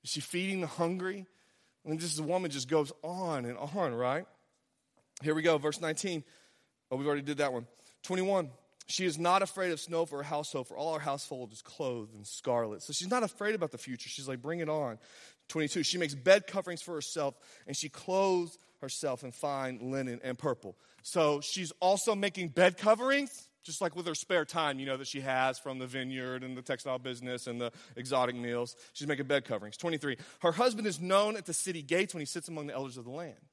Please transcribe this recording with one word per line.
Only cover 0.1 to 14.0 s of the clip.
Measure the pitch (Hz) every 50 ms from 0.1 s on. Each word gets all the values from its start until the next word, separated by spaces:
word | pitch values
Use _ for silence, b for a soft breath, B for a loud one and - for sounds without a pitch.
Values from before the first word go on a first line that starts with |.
| - 147
feeding | 139 - - 180 185 190 196 190
the | 175
hungry? | 147 - - 170 165 185 185 180 185 202 202 190 b b b b b b b b b b b _
And | 151 156 160
this | 165 170 151 151
woman | 156 147 175 185 185 165
just | 139 139 123
goes | 123 156 156 147 135 - -
on | - 160 180 185 190 170 156 135 120
and | 120 123
on, | - 143 143 160 202 175 139 120
right? | 117 123 123 135 160 185 - _ _ _ _ _ _ _ _ _ _ _ _ _ _ _ _ _ -
Here | 135 156 151
we | 160
go, | 156 170 160
verse | 147 139 151 143 -
nineteen. | 160 156 160 - - 196 175 156 139 b b b b b b b b b b _ _ _
Oh, | 127
we've | 131 139
already | 147 147 143
did | 139 139 147
that | 139 147 139 127
one. | 120 123 - B B B B B B -
Twenty-one. | - 180 185 185 190 196 185 165 135 123 - _ _ _ _ -
She | - - - 185
is | 180 151
not | 156 170 175 180 196
afraid | 196 185 - 196 185 180
of | 165 151
snow | - 170 165 165 165
for | 160 143
her | 139 143
household, | 147 156 147 151 - - 139 127
for | - -
all | - 147 165 160
her | 151
household | 147 147 139 143 - - 151 127 127 107 110
is | 107
clothed | - - - - 156 131 123 117 107 107 110
in | 104 104
scarlet. | - - - - 135 123 120 117 107 107 92 -
So | -
she's | 147 - 175 185
not | 247 247 226
afraid | 196 - - 202 208 220
about | 208 170 147
the | -
future. | - - 135 127 113